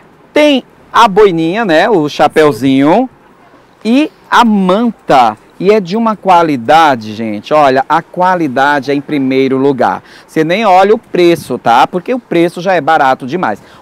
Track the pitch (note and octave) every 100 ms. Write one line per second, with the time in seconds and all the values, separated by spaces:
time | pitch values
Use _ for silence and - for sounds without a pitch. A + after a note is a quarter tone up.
0 | _ _ _ D4 D4+ C4 - _ _ -
1 | F3+ F#3+ G#3 E3 E3 G3+ A3 D#3 G#3+ F#3+
2 | D3 - D3 D#3+ D3+ C3 C3+ C3+ D3 G3+
3 | B3+ _ _ _ _ _ _ _ G#3+ B3+
4 | D4+ _ - F#3+ A#3 G#3 F#3 G3 A#3+ -
5 | - C#3 A#2 G#2+ _ - F3+ G#3+ E3+ A3
6 | A3+ G#3 F#3+ F3 E3 C3+ A2+ D#3 D#3 B2+
7 | G#2+ G#2+ A2+ G#2 - D3+ C#3 C3 - D#3
8 | - F3 F3+ F3+ D#3 B2 C#3+ D3 C3 C#3+
9 | C#3 D3 C3 C3+ C3+ C3 C3 B2+ G#2+ F#2
10 | - - - D#3+ D#3+ F#3+ A3 F#3 G3 A3
11 | _ - F3 E3 - B2 A#2+ A#2+ D#3+ F3+
12 | G3+ B3+ - E3+ E3+ F3+ F3+ F3 C#3+ D#3+
13 | C3+ C3 B2+ E3+ C3 G2+ - -